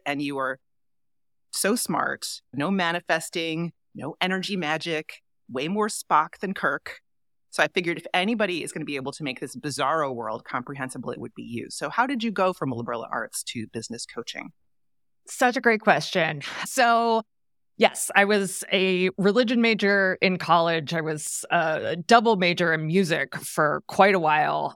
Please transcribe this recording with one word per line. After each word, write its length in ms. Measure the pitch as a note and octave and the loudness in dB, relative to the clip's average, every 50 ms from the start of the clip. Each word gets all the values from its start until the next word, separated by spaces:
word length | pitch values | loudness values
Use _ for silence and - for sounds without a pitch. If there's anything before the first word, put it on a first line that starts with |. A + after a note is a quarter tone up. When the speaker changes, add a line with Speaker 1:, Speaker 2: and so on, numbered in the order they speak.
| - | -8
Speaker 1:
and 160 | C#3+ D3 C#3+ | -6 -4 -4
you 140 | D3 C#3+ C#3+ | -4 -4 -4
were 240 | C3+ C3 C3 C3 - _ _ _ _ _ _ _ _ _ _ _ _ _ _ _ _ _ _ | -4 -4 -4 -6 -8 _ _ _ _ _ _ _ _ _ _ _ _ _ _ _ _ _ _
so 240 | - - - G3 A#3 | -6 -2 0 0 0
smart. 680 | A#3 - - E3+ - - - C#3 - - - - - - _ - | 0 -2 -2 -2 -2 -2 -2 -4 -6 -8 -10 -10 -12 -16 _ -6
No 160 | C#3 D3 F3+ | -4 -2 -2
manifesting, 1040 | G3 G3 F3 E3 E3+ F3 - - E3 D#3+ D#3+ - - F#3 E3 E3 D#3+ D#3+ E3+ E3 - _ _ _ - | 0 0 0 0 -2 -2 -2 -2 -2 -2 -2 -4 -6 -4 -4 -4 -4 -4 -4 -6 -8 _ _ _ -16
no 200 | - - D3 E3 - | -12 -12 -10 -6 -2
energy 340 | F3+ F#3 F#3+ F#3+ F3+ E3+ G3+ | -2 -2 0 -2 -4 -4 -4
magic, 640 | F#3 E3+ D3 D#3 D#3+ - E3+ D#3+ D3+ D#3 - - - _ _ _ _ _ - | -4 -2 -2 -4 -4 -4 -4 -4 -6 -6 -8 -14 -20 _ _ _ _ _ -10
way 180 | A#2 B2+ C#3+ E3 | -6 -6 -4 -2
more 200 | G3 G#3+ G#3 A3 | -2 -2 -2 -2
Spock 520 | - - - - F3+ D3+ D#3 E3 - - | -4 -6 -2 2 4 4 4 2 -2 -8
than 140 | - F#3 F#3+ | -6 -6 -4
Kirk. 480 | - - C#3+ C#3+ - - - - - _ _ _ _ _ _ _ _ _ _ | -2 0 0 0 -2 -4 -10 -14 -16 _ _ _ _ _ _ _ _ _ _
So 120 | - - | -2 0
I 60 | D#3 D3+ | 0 0
figured 300 | - G3 F3+ E3+ E3+ E3 | 0 -2 -2 -2 -4 -6
if 100 | - - - | -6 -4 -2
anybody 500 | F3+ F#3 G#3 A#3+ G#3 G#3+ F#3+ F3+ D#3 - | 0 0 0 0 0 -2 -2 -2 -4 -6
is 80 | - | -8
gonna 140 | - E3+ D3+ | -8 -8 -8
be 100 | C#3 D3 | -6 -6
able 160 | C3+ B2+ C#3 | -6 -6 -8
to 120 | - - D#3 | -8 -8 -8
make 160 | C3+ B2 - | -8 -8 -8
this 160 | D3+ C3 - | -10 -12 -10
bizarro 600 | B2+ - D3+ C3 C#3+ C#3 C3+ D#3 D#3+ D3+ C3+ B2+ | -8 -8 -6 -4 -2 0 0 0 0 0 -2 -4
world 280 | A#2 A2+ A2 A2 A2+ - | -6 -6 -6 -8 -8 -8
comprehensible, 680 | - - B2+ A#2+ - C#3 C#3 C3 B2+ - C3 A#2+ B2 | -8 -8 -8 -6 -8 -8 -8 -8 -8 -8 -10 -10 -10
it 80 | A#2+ - | -8 -10
would 160 | A#2+ A2+ - | -10 -12 -12
be 80 | - A#2 | -14 -14
you. 240 | A2+ A#2 A#2 - - | -10 -10 -10 -10 -10
So 200 | - - D#3 C#3+ | -10 -8 -8 -4
how 180 | - - B3 C4 | -2 -2 0 0
did 160 | C#4+ A3+ A3 | -2 -2 -4
you 80 | A#3 | -4
go 220 | F#3 G#3 F#3+ F#3 F3+ | -2 0 0 0 0
from 180 | - D#3 C3+ | -2 -4 -4
liberal 340 | B2 A#2 A#2 A2 A#2 A#2 A#2 - | -4 -4 -6 -6 -6 -8 -8 -8
arts 320 | - B2 A2+ - - - - - | -6 -6 -6 -8 -8 -10 -10 -8
to 180 | - A#2+ A2 - | -8 -8 -10 -8
business 380 | - A#2 A2+ - A#2 A#2 - | -8 -10 -10 -10 -10 -12 -12
coaching? 480 | - - - - - - - - E3+ - _ _ _ _ _ _ _ _ _ _ _ _ _ _ - | -12 -12 -12 -12 -12 -12 -12 -14 -16 -18 _ _ _ _ _ _ _ _ _ _ _ _ _ _ -16
Speaker 2:
Such 280 | - - B3+ B3 A#3+ | -2 0 2 2 2
a 60 | C4 | 2
great 180 | - A#3+ A3 G#3+ | 4 4 4 4
question. 600 | - G#3 E3 C#3+ D#3 - - F#3 D#3+ D#3 D#3 C#3+ - - - - - | 4 4 4 4 2 0 0 0 0 0 -2 -4 -8 -10 -10 -8 -8
So, 560 | - - C4+ B3 A#3 A#3 A3+ A#3 A#3 A3+ A3+ A3 - _ _ _ _ _ _ _ _ _ - | -2 2 4 4 6 6 4 4 2 2 0 -2 -4 _ _ _ _ _ _ _ _ _ 2
yes, 340 | A3 - - - - - - | 2 2 2 0 -6 2 4
I 120 | G3 G3+ | 4 6
was 380 | G3 G#3+ G3+ G3 F#3 - - - - - | 6 4 4 2 0 -4 -8 -4 -2 0
a 360 | E3 F#3+ F#3+ F#3 F3+ F#3 F#3 - - | 2 4 4 2 2 2 0 0 2
religion 440 | F3+ G3+ G3 A#3+ B3+ A3+ C4 A#3+ | 2 4 4 4 4 4 4 4
major 560 | A#3 A3+ A3 G#3+ G#3+ G3 G3+ G3 F#3+ F#3 F#3 - | 4 4 4 4 4 4 4 4 4 2 2 2
in 180 | - F#3+ F#3 - | 2 2 2 0
college. 560 | - - E3 E3+ E3 E3+ E3 E3 D3+ B2 E3 | 2 4 4 4 6 4 2 0 -2 -2 -4
I 60 | E3 | -4
was 460 | D#3 D#3+ D#3 D3+ - - - - - - | -2 -4 -4 -6 -6 -8 -8 -8 -4 -2
a 460 | - F3 D#3+ D#3+ D#3 - G2+ A2 D#3 | 0 0 2 0 0 -2 -2 -4 -4
double 400 | F3 E3 - A#3 A#3+ G#3+ A#3 A3 | -4 4 6 6 6 8 6 4
major 380 | F3+ F3+ F3 F3 F3+ F3 E3 D#3+ | 4 4 2 2 2 2 2 2
in 140 | D#3+ D#3 D#3 | 0 0 0
music 480 | D#3+ F#3+ G3 D#3 E3 D3 C3+ - - - | 2 2 2 2 0 -2 -2 -4 -8 -10
for 460 | - - - - D#3 D3 D#3+ D#3 - - | -10 -6 -2 0 2 2 0 -2 -4 0
quite 280 | - - F#3+ G3+ G3 | 4 6 6 6 6
a 40 | F#3 | 4
while 560 | D#3+ D#3 D3+ D3+ D3 D3 D3+ D3+ D3 C#3 - | 4 2 4 4 2 2 0 -2 -2 -4 -2